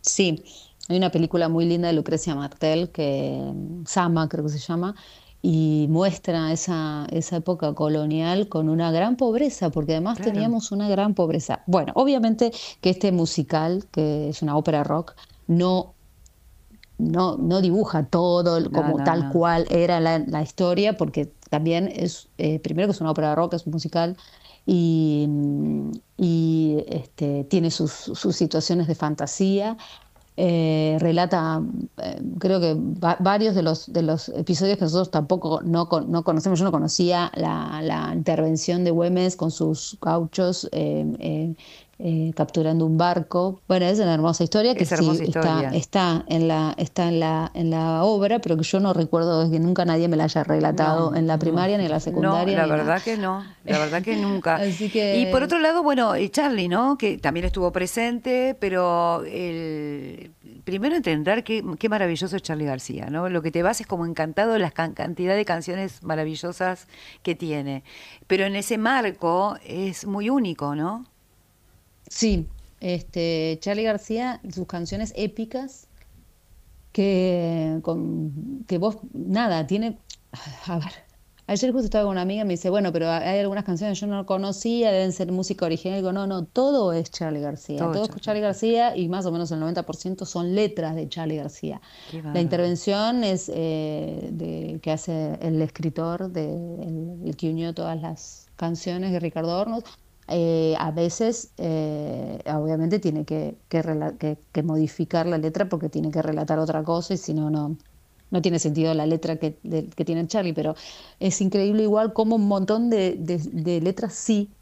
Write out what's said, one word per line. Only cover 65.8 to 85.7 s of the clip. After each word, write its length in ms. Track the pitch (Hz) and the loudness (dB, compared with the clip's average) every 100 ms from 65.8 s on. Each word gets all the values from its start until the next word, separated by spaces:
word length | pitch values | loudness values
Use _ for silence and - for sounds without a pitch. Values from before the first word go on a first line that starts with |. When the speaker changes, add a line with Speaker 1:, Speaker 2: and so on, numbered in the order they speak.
| 196 - | -6 -8
Speaker 2:
maravillosas 840 | 170 156 156 156 175 170 185 180 - - - - | -6 -2 -2 -4 -8 -2 -4 -4 -12 -20 -20 -10
que 100 | - | -6
tiene. 500 | 165 170 151 139 135 - - - - _ | -4 -4 -4 -4 -8 -10 -20 -20 -20 _
Pero 180 | 190 | 0
en 100 | 196 | 2
ese 220 | 196 196 220 | -2 -2 0
marco 800 | 220 262 214 - 170 175 208 202 | 2 2 0 -2 0 2 0 -2
es 400 | 147 160 190 175 | -10 -6 -6 -6
muy 240 | 208 196 208 | -6 -4 0
único, 460 | 277 202 160 143 | 0 0 -2 -4
¿no? 320 | 147 165 226 254 _ _ _ _ _ _ _ _ _ - | -2 -4 -6 -12 _ _ _ _ _ _ _ _ _ -14
Speaker 1:
Sí, 380 | - 226 185 156 - - _ | -2 0 2 -2 -12 -20 _
este, 760 | 185 175 - 180 165 165 160 160 | -4 -4 -4 -2 0 0 -2 -2
Charly 220 | 202 202 | -4 -2
García, 560 | 220 208 - 220 254 233 196 | 0 -2 -4 -4 -4 -6 -10
sus 120 | 185 | -10
canciones 460 | 175 175 170 196 220 - | -8 -8 -6 -6 -6 -4
épicas, 720 | 202 - 226 254 269 - _ - - - - _ _ - - - - | -6 -4 -6 -6 -8 -14 _ -20 -20 -20 -20 _ _ -20 -20 -20 -6
que, 880 | - 196 185 185 175 170 165 160 160 | 0 2 2 2 0 0 -2 -2 -2
con, 800 | 165 165 160 165 156 147 226 269 - | -4 -4 -4 -4 -6 -8 -10 -10 -4
que 100 | 180 | -2
vos, 200 | 202 214 - | -2 -4 -12
nada, 540 | - 175 196 233 165 147 | -10 -2 0 0 0 0
tiene, 300 | 196 226 220 - - _ - 147 131 - | -2 -2 -6 -16 -20 _ -18 -16 -14 -6
a 100 | 170 | -4
ver, 120 | 180 - - _ _ _ - | -6 -12 -20 _ _ _ -4
ayer 240 | 202 254 | 0 0
justo 140 | 254 | 0
estaba 200 | 214 214 | 0 0
con 80 | 202 | 0
una 80 | 185 | 0
amiga 200 | 180 208 | -2 -2
y 40 | |
me 80 | 208 | -2
dice, 160 | 170 185 | -2 0
"Bueno, 220 | 202 190 | 0 0
pero 180 | 165 165 | 0 0
hay 300 | 165 - 196 | 0 0 0
algunas 240 | 202 196 | 0 -2
canciones 340 | 202 170 208 185 | -4 -4 -2 -4
que 60 | |
yo 60 | 208 | -4
no 140 | 202 | -4
conocía, 640 | 190 190 196 196 226 233 226 | -2 -2 -2 -4 -2 2 4
deben 200 | 190 190 | 4 2
ser 200 | 175 180 | -2 -2
música 340 | 185 190 185 | -2 -2 -2
original". 340 | 170 | -2